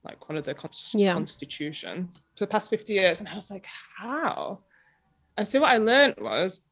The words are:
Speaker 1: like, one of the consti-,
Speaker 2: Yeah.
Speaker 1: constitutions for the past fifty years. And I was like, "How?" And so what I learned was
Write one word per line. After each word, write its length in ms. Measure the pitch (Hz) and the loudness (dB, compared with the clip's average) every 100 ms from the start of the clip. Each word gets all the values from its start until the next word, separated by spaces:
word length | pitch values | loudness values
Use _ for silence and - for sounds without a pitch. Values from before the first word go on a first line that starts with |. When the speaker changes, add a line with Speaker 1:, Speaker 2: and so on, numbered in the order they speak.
Speaker 1:
like, 240 | - - - | -16 -18 -8
one 80 | 151 | -8
of 80 | 143 | -6
the 80 | 147 | -8
consti-, 440 | - - - 214 | -10 -12 -4 2
Speaker 2:
Yeah. 140 | 196 | 4
Speaker 1:
constitutions 1040 | 170 156 - 143 - 151 151 - 120 180 - _ - | 2 -4 -8 -12 -8 -8 -8 -10 -8 -8 -10 _ -6
for 80 | 202 | -2
the 20 | |
past 180 | 214 - | -2 -2
fifty 240 | 220 220 | -6 -2
years. 260 | 202 185 170 | 4 4 2
And 80 | 202 | -8
I 80 | 202 | -12
was 140 | - | -12
like, 140 | 196 - - - - | -14 -14 -18 -18 -14
"How?" 640 | 220 294 285 - 71 196 _ _ _ _ _ _ _ - | -6 -2 -2 -2 -6 -10 _ _ _ _ _ _ _ -4
And 100 | 208 | 0
so 140 | 269 | 4
what 100 | 311 | 6
I 60 | 240 | 6
learned 380 | 220 262 277 - | 6 6 6 2
was 420 | 107 110 185 - _ | -2 0 0 -4 _